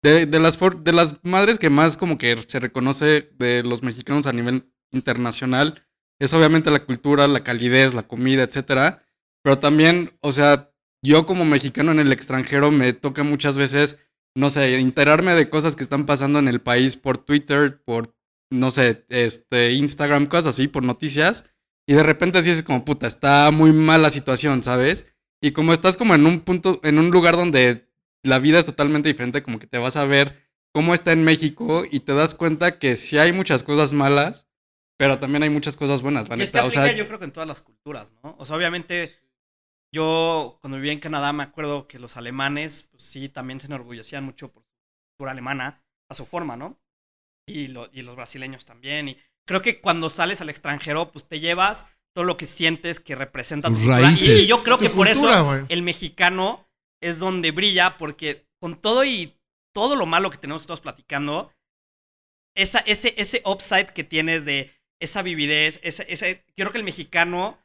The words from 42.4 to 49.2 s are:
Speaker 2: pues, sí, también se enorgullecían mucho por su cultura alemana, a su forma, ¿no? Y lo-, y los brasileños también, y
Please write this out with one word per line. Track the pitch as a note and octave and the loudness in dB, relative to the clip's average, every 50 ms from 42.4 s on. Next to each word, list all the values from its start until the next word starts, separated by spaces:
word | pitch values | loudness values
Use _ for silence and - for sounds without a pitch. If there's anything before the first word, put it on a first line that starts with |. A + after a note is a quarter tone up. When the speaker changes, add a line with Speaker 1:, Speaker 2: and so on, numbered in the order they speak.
| C3+ C#3 C#3+ D3 D3+ D#3 D3 - - _ | -6 -6 -6 -6 -8 -8 -10 -12 -12 _
Speaker 2:
pues, | _ _ - | _ _ -16
sí, | - - C#3 C3+ C#3 | -16 -14 -14 -14 -16
también | _ C#3+ B2+ C3 C3 C3+ | _ -14 -14 -14 -14 -16
se | C3+ C#3 | -14 -14
enorgullecían | D3 C3 A#2+ A#2+ B2 A2+ A2 - - C#3+ C#3 | -14 -14 -14 -16 -18 -18 -16 -14 -14 -14 -14
mucho | C3+ B2+ - C#3+ B2+ _ | -14 -16 -18 -20 -20 _
por | _ A2+ | _ _
su | _ _ _ _ _ _ _ _ _ _ | _ _ _ _ _ _ _ _ _ _
cultura | _ C#3 C3+ C3 | _ -14 -14 -12
alemana, | C3 B2 C3 C#3 C3+ B2+ C#3 D3 _ _ _ _ _ _ _ | -12 -10 -10 -8 -8 -8 -10 -12 _ _ _ _ _ _ _
a | - | -16
su | - - | -16 -14
forma, | - - F3 E3+ D3 B2 | -10 -10 -10 -8 -8 -12
¿no? | A#2 C3+ F#3 C4 _ _ _ _ _ _ _ _ _ _ _ _ _ _ | -12 -16 -20 -20 _ _ _ _ _ _ _ _ _ _ _ _ _ _
Y | - - D3 C#3+ C3 | -18 -14 -12 -12 -12
lo-, | C3 B2 A#2 G#2 _ | -14 -16 -18 -18 _
y | C3 B2 | -20 -20
los | B2 A#2+ | -20 -18
brasileños | B2+ A#2+ A2+ - C3 C3 C3 C3+ B2 - | -16 -14 -14 -12 -12 -14 -16 -16 -18 -20
también, | _ A#2 A#2 B2 C3+ D3 D3+ D3 C#3+ | _ -20 _ _ -10 -10 -8 -10 -10
y | B2+ _ | -14 _